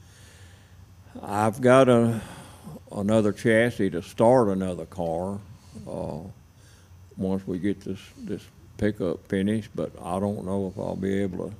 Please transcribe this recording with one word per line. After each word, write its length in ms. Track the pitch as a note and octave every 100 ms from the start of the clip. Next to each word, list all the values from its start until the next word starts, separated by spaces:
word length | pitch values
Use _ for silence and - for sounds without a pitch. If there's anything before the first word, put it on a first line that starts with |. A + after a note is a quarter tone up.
| - - - - - - - - - - - -
I've 400 | - G2+ A2 A2
got 260 | B2 C3 C3
a, 320 | A#2+ A#2 A2+ - - - - - - -
another 400 | G#2 G2+ A2 G#2
chassis 580 | G2 B2 A2 A#2+ A#2 G2
to 100 | E2+
start 480 | - - A#2 C3 A2
another 360 | F#2+ F#2+ F2 E2
car, 540 | F2+ E2+ E2 F#2 G2+ G2+ - - - -
uh, 280 | - E2 D#2 F#2 - - _ - - - - - -
once 300 | F#2+ F#2+ F#2+
we 100 | F#2
get 200 | F#2+ F#2+
this, 180 | - F#2+ - -
this 200 | A#3+ F#2 - - - -
pickup 480 | G#2 G#2 F#2 - -
finished, 420 | G2 G2 A2 G#2+
but 180 | - D#2+ -
I 160 | - F#2
don't 240 | G2+ G#2 F2+
know 220 | G2 F#2+
if 100 | G2
I'll 200 | F#2 F2+
be 220 | F#2+ G2
able 300 | G2 F2+ F2
to, 60 | G#2+